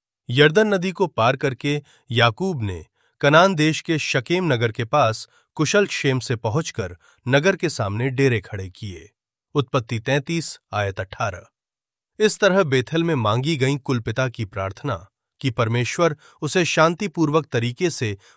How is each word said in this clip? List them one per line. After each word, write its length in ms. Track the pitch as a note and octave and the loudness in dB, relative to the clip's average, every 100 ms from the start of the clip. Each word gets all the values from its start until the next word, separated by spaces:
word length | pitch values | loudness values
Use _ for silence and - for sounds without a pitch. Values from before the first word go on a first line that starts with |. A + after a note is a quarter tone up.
| _ _ - | _ _ -2
यरदन 440 | B2 D3+ F3 A3 | 4 6 6 2
नदी 180 | G3 F#3 | 2 -2
को 160 | E3+ F3 | -2 -2
पार 280 | - A2+ C3+ | 2 0 2
करके 460 | C#3+ B2+ C#3+ D3 - _ - | -2 -4 -4 -4 -6 _ -4
याकूब 520 | A#2 A#2 - F#3+ D3+ | 2 2 2 -4 -4
ने 220 | G#2 F2 D#2 _ _ - | -6 -8 -12 _ _ -2
कनान 340 | C#3+ D#3 F#3+ E3 | 4 6 6 4
देश 260 | D#3 D3+ | 2 0
के 180 | - D#3 | -2 -4
शकेम 540 | - C#3+ A#2+ F3 F3 | -2 -4 -2 0 0
नगर 180 | A#2+ A#2 | 0 -2
के 140 | A2 A2+ | -4 -2
पास 420 | D3 A#2 A2 - _ _ - | 2 2 0 -10 _ _ -4
कुशल 300 | D3+ G#3 G3 | 0 2 2
क्षेम 340 | - C#3+ C3 | 0 0 0
से 160 | - A#2 | -2 -4
पहुंचकर 600 | A2+ A2+ E3 - F#2 F2 _ _ B2 | -2 -4 -4 -6 -10 -10 _ _ 0
नगर 280 | C#3 F3 F3 | 2 2 0
के 140 | E3 | -2
सामने 400 | - G#2 G#2 C3 | -4 -4 -2 -4
डेरे 320 | B2+ C3+ A2+ | 2 2 2
खड़े 280 | - G2+ F#2+ | -4 -12 -12
किए। 420 | - G#2+ F2 - _ _ _ _ | -12 -14 -14 -20 _ _ _ _
उत्पत्ति 460 | D3 C#3 C3+ A2+ A2+ | -4 -2 -4 -4 -6
तैंतीस 600 | C3+ C#3+ C#3 E3+ - - - | -2 -4 -2 -6 -6 -12 -8
आयत 260 | G2+ G2+ F#2+ | -4 -4 -6
अठारह। 440 | F#2+ - A2+ F2 - _ _ _ _ _ _ - | -10 -6 -8 -8 -16 _ _ _ _ _ _ 0
इस 200 | G#3+ - | 0 4
तरह 240 | G3+ F#3 | 2 4
बेथेल 400 | E3 C3 B2 E3 | 2 2 0 -2
में 120 | E3 D3 | 0 0
मांगी 420 | G#2+ A2+ C#3 D#3 | 0 0 0 -2
गई 200 | C3 C#3+ | 0 -2
कुलपिता 520 | - B2 A2+ A2+ C3 | -2 -4 -4 -4 -4
की 160 | A#2 G2+ | -4 -10
प्रार्थना 640 | G2 G2 - C#3+ F#2 - _ _ _ | -6 -8 -8 -8 -8 -10 _ _ _
कि 100 | C3+ | -4
परमेश्वर 680 | A#2 A2+ A#2+ A#2+ - E3+ D3+ - - | -2 0 0 -2 0 0 -2 -14 -10
उसे 240 | D3+ F#3+ D#3 | -4 0 0
शांतिपूर्वक 800 | - D#3+ F3 G3+ E3+ D3+ D#3 D3 | 4 2 2 -6 -2 0 0 -2
तरीके 440 | E3 A#2+ A#2+ F3+ | -4 -4 -2 -4
से 280 | - A2+ G2 _ | -2 -6 -6 _